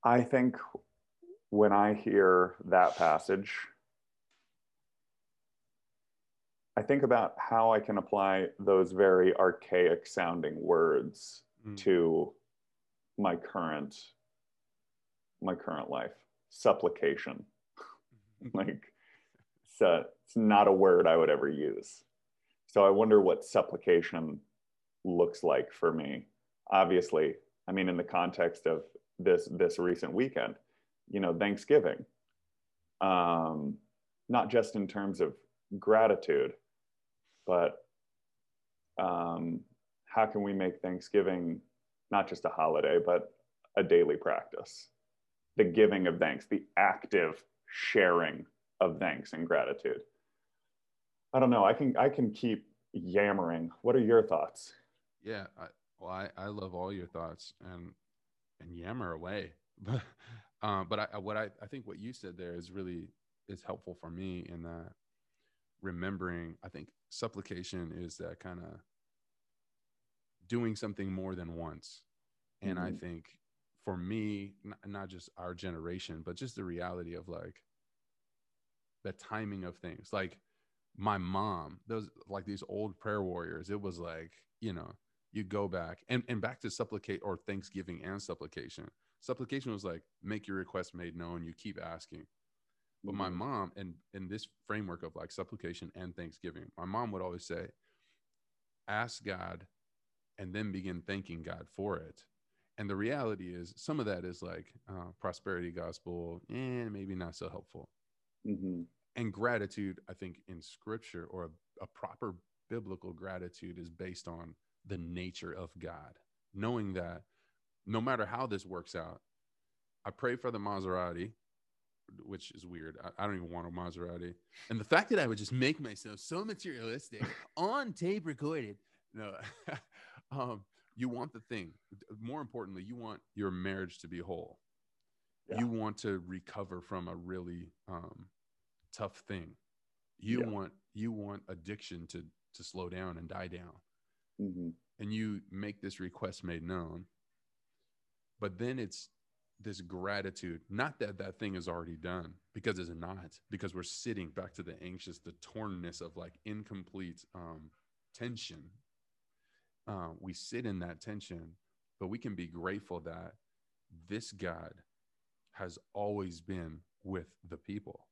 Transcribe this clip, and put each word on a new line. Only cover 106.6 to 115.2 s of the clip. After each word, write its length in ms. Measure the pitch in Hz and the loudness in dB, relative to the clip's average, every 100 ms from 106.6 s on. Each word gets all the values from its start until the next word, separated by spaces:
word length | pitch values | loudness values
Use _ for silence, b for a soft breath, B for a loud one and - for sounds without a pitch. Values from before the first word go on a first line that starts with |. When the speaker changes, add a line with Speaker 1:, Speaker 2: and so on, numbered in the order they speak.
| 131 123 117 | -6 -6 -6
Speaker 2:
maybe 220 | 101 95 92 | -8 -8 -8
not 200 | 85 85 | -8 -8
so 140 | 82 | -10
helpful. 400 | 92 - - - _ _ _ _ _ - | -12 -16 -20 -20 _ _ _ _ _ -6
Speaker 1:
Mm-hmm. 360 | 104 92 87 85 _ _ - | -4 -4 -6 -8 _ _ -8
Speaker 2:
And 180 | 113 | -6
gratitude, 640 | 101 117 120 101 - 98 90 - | -2 -2 -2 -4 -6 -8 -8 -16
I 40 | |
think, 280 | 110 92 82 - | -14 -14 -14 -16
in 140 | 87 | -18
scripture, 640 | - - - 110 - 87 85 | -18 -18 -12 -12 -10 -14 -12
or 160 | 92 85 | -10 -12
a, 380 | 80 _ - | -14 _ -18
a 40 | 101 | -18
proper 480 | - - - 113 87 _ _ _ | -12 -14 -8 -10 -10 _ _ _
biblical 440 | 117 101 95 92 | -10 -8 -12 -12
gratitude, 640 | 85 95 92 87 - 90 87 | -12 -10 -10 -10 -14 -16 -14
is 100 | 85 | -16
based 380 | 82 92 90 - | -12 -12 -12 -12
on 280 | 82 82 - _ _ - | -12 -14 -20 _ _ -12
the 120 | 98 | -10
nature 540 | 85 87 | -6 -6